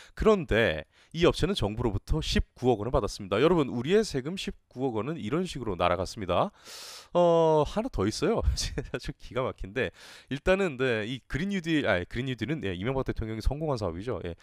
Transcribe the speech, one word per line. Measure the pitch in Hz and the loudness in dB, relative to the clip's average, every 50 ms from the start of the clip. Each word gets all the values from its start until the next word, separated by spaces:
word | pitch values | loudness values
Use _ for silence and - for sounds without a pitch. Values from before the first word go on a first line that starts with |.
| - - - | -20 -20 -8
그런데 | - - 202 214 202 151 - - 107 117 95 78 78 76 - _ _ _ _ - | 0 4 4 4 4 2 2 2 4 4 4 2 0 -6 -12 _ _ _ _ -2
이 | 160 170 | 4 4
업체는 | 156 120 - - 175 196 | 4 4 4 0 0 0
정부로부터 | - 113 101 107 113 117 117 98 98 - - 143 156 | 0 -2 -2 -2 0 -2 0 -2 -2 -2 -2 -2 -2
십구억 | - - - 208 - - _ - - 127 123 101 | 0 0 0 0 0 -2 _ -2 2 2 2 2
원을 | 104 120 135 | 0 -2 -2
받았습니다. | 139 104 98 - - 107 92 98 104 | 0 0 -2 -4 -6 -6 -2 2 4
여러분, | 135 170 185 170 143 120 | 4 6 6 4 2 0
우리의 | 92 120 120 147 185 214 226 | -2 -4 0 2 2 2 2
세금 | - - 139 120 147 185 | 2 -2 -4 -4 -4 -8
십구억 | 196 - - - - _ _ _ 123 131 139 113 | -8 -8 -10 -10 -12 _ _ _ -4 -2 -2 0
원은 | 107 101 135 165 | -2 -2 -4 -6
이런 | 156 107 104 123 170 190 | -6 -4 -2 -2 -2 -2
식으로 | 170 - 143 120 110 92 | -2 -6 -6 -4 -4 -2
날아갔습니다. | 85 90 87 87 87 92 90 - 117 101 85 87 92 139 202 - _ - - - - - - - - - - - | 2 2 2 2 2 0 -4 -4 -8 -2 0 2 2 2 0 -2 _ -20 -20 -18 -16 -16 -16 -18 -18 -20 -4 2
어, | 175 175 170 165 165 165 160 156 156 147 | 4 4 6 6 6 6 6 6 4 2
하나 | 143 - 202 226 262 | 2 0 -4 -4 -4
더 | - - 95 | -2 0 0
있어요. | 92 - - - 175 233 - - | 0 0 0 0 0 0 2 2
<laughs> | - - - - - - - 131 - - | 0 0 0 -2 -4 -4 -6 -8 -6 -8
아주 | 127 - - - | -8 -8 -8 -12
기가 | - - - - 123 135 | -12 -14 -8 -4 -2 -2
막힌데 | 110 90 - - 95 101 127 117 85 - - - - - - - _ | -2 -4 -6 -10 -6 -2 -2 -2 -2 -4 -8 -18 -20 -20 -20 -8 _
일단은, | 127 143 - - 185 190 196 180 139 | -8 -2 2 2 4 4 2 -2 0
네, | 120 131 131 120 110 104 | 0 0 0 2 0 0
이 | 110 131 120 - _ | -2 -6 -8 -8 _
그린 | - 135 170 202 | -4 -4 -2 -2
뉴딜, | 202 190 160 165 160 151 120 101 | -2 -4 -2 0 0 2 4 4
아니, | 101 90 90 | 2 2 0
그린 | - - 113 127 | -2 -6 -6 -4
뉴딜은, | 135 127 110 110 107 160 151 - | -4 -4 -4 -4 -4 -4 -4 -4
예, | 95 92 | -4 -4
이명박 | 90 92 120 135 135 127 | -4 -4 -2 -2 -2 -2
대통령이 | - 113 - 117 110 110 110 | -4 -4 -6 -6 -6 -6 -2
성공한 | 104 - 131 147 160 156 139 117 | -2 -2 -2 -2 -2 -4 -4 -2
사업이죠. | 101 90 82 85 101 127 117 85 - | -2 -4 -4 -6 -6 -6 -6 -6 -6
예, | 87 85 - | -8 -10 -12